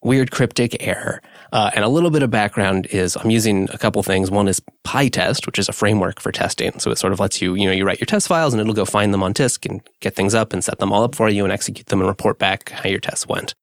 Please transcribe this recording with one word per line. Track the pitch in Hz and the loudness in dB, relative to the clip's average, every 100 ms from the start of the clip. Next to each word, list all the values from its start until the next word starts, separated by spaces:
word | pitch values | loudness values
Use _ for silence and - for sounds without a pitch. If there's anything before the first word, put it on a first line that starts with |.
Weird | 113 131 131 | 2 2 2
cryptic | - 123 - 120 - - | 2 0 2 0 -2 -4
error. | 90 - - - - - | -4 -4 -8 -10 -20 -4
Uh, | 113 104 | 0 0
and | - 104 | 2 2
a | |
little | 143 175 | 4 4
bit | 151 | 2
of | 135 | 2
background | 110 104 - 98 95 90 | 2 0 0 0 0 0
is | 98 90 - | -2 -2 0
I'm | 113 | 2
using | 113 110 101 98 | 2 2 2 0
a | - | -2
couple | 113 104 | -2 0
things. | 95 95 95 | 0 0 2
One | 104 101 | 2 2
is | 92 - _ - | 0 -6 _ -6
PyTest, | 127 139 - 92 - - | 0 0 2 0 -2 -4
which | - | -4
is | 98 | -4
a | |
framework | 101 104 107 92 - | 0 2 2 0 -4
for | - | -8
testing. | - - - - - | -2 -4 -2 -4 -2
So | - | -4
it | - | 0
sort | 95 | 0
of | 92 | 0
lets | 98 - | -2 -2
you, | 92 92 | -2 0
you | 98 | 2
know, | |
you | 95 98 | 2 0
write | 90 | -2
your | - | 0
test | 214 - | 0 2
files | 170 160 | 2 2
and | 117 | 0
it'll | 107 | 0
go | 107 | 0
find | 110 104 104 | 0 2 2
them | 101 | 2
on | 95 | 0
Tisk | 101 131 - - | 0 0 0 -6
and | 95 - _ | -10 -12 _
get | - | -6
things | - 98 113 | -2 0 2
up | 110 | 0
and | 95 | -2
set | 85 - | -4 -2
them | 101 | 0
all | 101 | 2
up | 120 - | 0 2
for | 110 | 0
you | 101 98 | 2 0
and | |
execute | 98 - - - | -2 -6 -10 -4
them | 98 | 0
and | 92 | 0
report | 101 107 - | 0 -2 0
back | 98 98 - | 0 0 -6
how | - 101 | -8 -4
your | 95 | -2
tests | - - - | -4 -6 -4
went. | - - - | -4 -4 -12